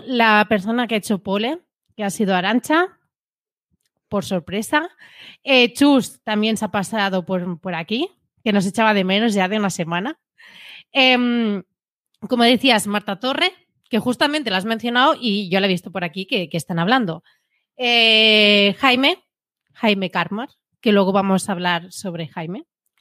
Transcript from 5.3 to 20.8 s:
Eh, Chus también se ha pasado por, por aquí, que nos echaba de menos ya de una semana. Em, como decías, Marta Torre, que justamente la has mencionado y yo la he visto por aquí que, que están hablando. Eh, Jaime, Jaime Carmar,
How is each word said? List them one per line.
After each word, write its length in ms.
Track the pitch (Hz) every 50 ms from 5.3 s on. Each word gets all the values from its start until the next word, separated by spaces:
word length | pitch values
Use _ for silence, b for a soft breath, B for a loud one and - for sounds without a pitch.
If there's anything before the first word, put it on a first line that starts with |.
| B B _
Eh, 300 | - 269 254 240 240 240
Chus 480 | - 285 285 285 262 196 - - - _
también 340 | - 214 208 214 220 226 -
se 80 | 220
ha 40 | 202
pasado 560 | - 208 190 - - 220 202 196 190 185 170
por, 340 | 165 190 180 175 185 175 156
por 140 | - 185 175
aquí, 360 | 160 165 - 214 240 320 392 _ _ _ _ _ _ -
que 80 | 226 196
nos 120 | 202 175 202
echaba 260 | 175 - 226 220 214
de 100 | 202 185
menos 300 | 185 190 202 226 240 202
ya 140 | 202 185 185
de 100 | 208 214
una 120 | 208 196
semana. 480 | - - 170 156 170 175 190 262 320 - _ _ B B B B B B B B B B B _
Em, 720 | - 269 262 262 254 247 247 240 240 240 233 214 202 196 - _ _ _ _ _ _ _ _ _ _ _ - -
como 140 | 254 240 233
decías, 420 | 233 254 220 - 269 233 214 -
Marta 340 | 208 202 208 202 - 196 -
Torre, 320 | - 254 277 294 339 370 - - _ _ _ _ _ _
que 80 | - 214
justamente 520 | 208 247 247 - 320 285 294 311 294 220
la 60 | 190 190
has 80 | 185
mencionado 500 | 220 226 220 214 240 240 247 254 294 311 -
y 300 | 240 233 196 202 208 180
yo 100 | 170 190
la 60 | 190
he 40 | 196
visto 220 | 185 170 - 196
por 120 | 165 190 175
aquí 220 | 170 151 190 190 -
que, 220 | 277 214 214 151
que 80 | - 170
están 200 | - - 185 165
hablando. 440 | 165 185 247 262 240 175 160 165 - _ _ _ _ _ _ _ _ _ _ -
Eh, 1000 | 254 240 240 233 226 226 220 220 220 220 214 214 214 208 208 202 202 202 190 -
Jaime, 440 | - 269 247 254 269 285 359 - _ _ _ _ _ _ _ _ _ _ _
Jaime 360 | - - 226 208 196 190 180
Carmar, 400 | - 190 170 170 196 214 240 - _ _ _ _ _ _